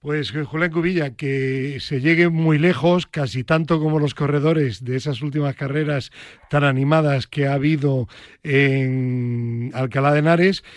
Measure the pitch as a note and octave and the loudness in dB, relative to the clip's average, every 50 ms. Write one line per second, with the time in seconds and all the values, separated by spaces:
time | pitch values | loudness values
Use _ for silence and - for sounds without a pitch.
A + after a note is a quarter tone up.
0 | _ C#3+ D3 D3+ C#3+ - G#2 D3+ D3+ - - D#3 E3+ F3 D#3+ E3+ E3 F3 F#3+ F3 | _ -4 -4 -4 -4 -4 -6 -8 -8 -6 -4 -4 -4 -2 -2 -2 -2 0 0 0
1 | D3+ C#3 A#2+ - D3 C#3 C3+ C3+ C3+ C3 C3 C3+ C3 C#3+ C#3 C3 - - D3+ C3 | -2 -4 -6 -6 -6 -4 -2 -2 -2 -2 -2 -4 -4 -6 -6 -8 -8 -4 -4 0
2 | B2+ D#3+ E3 E3 F3 F3 E3 D#3+ D#3+ D#3+ D#3 D3 D3+ F3+ F3+ - C#3+ E3+ F3 F3+ | 2 2 4 4 4 2 4 2 2 2 4 4 4 2 2 2 2 2 2 2
3 | E3+ _ - D#3 C#3+ B2 - C3 B2 - D#3+ D#3+ E3 C#3 E3+ D#3+ D3+ D#3 D#3 D#3 | 0 _ -6 -4 -4 -4 -4 -6 -2 0 0 0 2 0 0 0 0 0 0 2
4 | D3 C#3+ - - D3 C#3 D3 D3 C#3 D#3 E3 D#3+ D3 B2+ G#2+ F#2 B2+ A#2+ B2+ C3 | 0 0 -2 -2 -2 0 0 2 2 2 2 2 0 0 -2 -6 -6 -6 -6 -4
5 | - D3+ C#3 G#2+ C#3+ D3 C3+ D3+ C#3+ C#3 C3 - C#3+ C3+ C3+ D3+ D#3 D3 D3 C#3 | -4 -4 -6 -4 -6 -4 -2 -2 -2 -2 -4 -4 -6 -4 -2 -2 -2 -2 -2 -4
6 | A#2+ - _ - - - - _ _ _ - C#3+ C#3+ C#3+ C3+ B2+ C#3 C#3+ D#3 D#3+ | -4 -8 _ -20 -20 -20 -20 _ _ _ 0 2 2 2 2 2 2 2 4 4
7 | D#3 D3 C#3 C3 A2 _ - D3+ C#3+ C#3 C#3 C#3 C3+ D3+ D#3+ D3+ C3+ D3 C3+ C3 | 4 2 0 0 -2 _ -4 -2 -2 0 0 0 2 0 0 2 2 0 0 0
8 | A#2+ - - - - - - _ _ D#3 C#3 C#3 C#3 C#3 C3+ C3+ C3 C3 C3 B2+ | -2 -4 -10 -20 -20 -20 -20 _ _ 0 2 2 4 4 2 0 0 0 -2 -2
9 | B2+ B2+ B2 B2 A#2+ B2 A#2+ A#2 A#2+ A#2 A#2 A#2 A#2 C3 - A#2+ C3 B2+ - C#3 | -2 -2 -2 -2 -2 -2 -4 -4 -4 -4 -4 -4 -6 -6 -4 -4 -6 -2 -2 0
10 | C3+ C#3+ D3 D3+ D3 D#3+ E3+ E3 F3 F#3+ G3 - _ - - | 2 2 2 4 4 4 4 4 4 2 2 -2 _ -16 -20